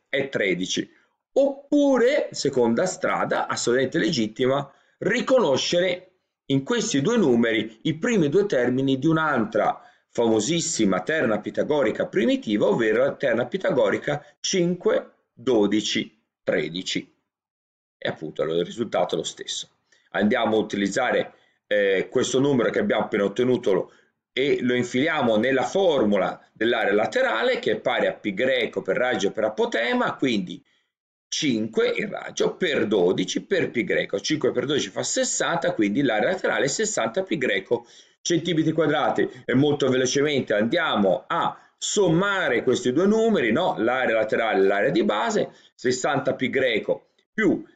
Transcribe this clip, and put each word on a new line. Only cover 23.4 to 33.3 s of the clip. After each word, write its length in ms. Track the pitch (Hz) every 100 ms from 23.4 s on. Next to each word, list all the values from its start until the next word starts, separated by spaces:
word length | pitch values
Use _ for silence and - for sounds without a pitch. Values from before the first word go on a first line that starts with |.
| 123 123 107 92 - _ _ _ _
e 260 | - 143 -
lo 140 | 123
infiliamo 600 | 123 120 127 160 156 120 107
nella 260 | 127 131
formula 800 | 123 190 190 139 107 101 90 - _
dell'area 400 | - 113 120 101
laterale, 640 | 104 110 247 254 220 247 240
che 140 | 117
è 80 | 107
pari 260 | 135 117 95
a 60 |
pi 220 | - 107
greco 480 | 95 131 127 110 98
per 140 | 90 95
raggio 360 | 127 113 95
per 120 | -
apotema, 720 | 110 - 233 233 240 247 214 -
quindi 460 | 139 107 90 90 _ _ _ _ _ _ -
cinque, 600 | - 151 113 107 220 233
il 180 | - 107
raggio, 480 | - - - 185
per 320 | - 175 123 110
dodici 560 | 104 90 98 -